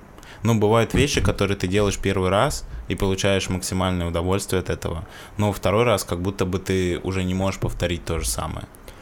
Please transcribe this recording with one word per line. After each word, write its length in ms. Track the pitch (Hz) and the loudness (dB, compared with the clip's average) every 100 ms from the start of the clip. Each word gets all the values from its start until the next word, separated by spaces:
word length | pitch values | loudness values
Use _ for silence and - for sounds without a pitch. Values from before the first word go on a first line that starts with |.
| - - - - | -20 -20 -20 -4
Ну, 100 | 107 113 | 2 4
бывают 380 | 104 113 120 | 6 4 4
вещи, 260 | 120 143 - | 2 2 2
которые 380 | - - 98 98 | 2 2 0 0
ты 100 | 92 | 0
делаешь 300 | 101 101 - | 2 2 0
первый 320 | 98 98 92 | 0 2 2
раз 380 | 98 139 - - - - | 4 2 0 -8 -12 -6
и 60 | 90 | -2
получаешь 540 | 98 95 98 98 - | 0 2 2 2 0
максимальное 580 | 92 - 95 92 90 85 | -4 -2 0 0 0 0
удовольствие 520 | 85 90 95 - 92 | 0 0 0 0 -2
от 100 | 87 | 0
этого, 380 | 82 82 80 - - - - | -4 -4 -6 -10 -16 -14 -2
но 140 | 104 | 0
второй 320 | 95 92 104 | 2 2 4
раз 200 | 120 98 | 4 2
как 180 | - 87 | 0 -2
будто 240 | 90 - 90 | -2 -2 -2
бы 140 | 92 | -2
ты 400 | - 95 90 82 | 0 0 2 0
уже 200 | 87 95 | -2 -2
не 100 | 92 | -2
можешь 260 | 92 95 - | 0 0 -2
повторить 460 | 90 - 87 85 - | -4 -2 -2 -2 -4
то 140 | 82 | -4
же 80 | - | -2
самое. 400 | - 80 - - - - - | -4 -6 -8 -10 -16 -20 -18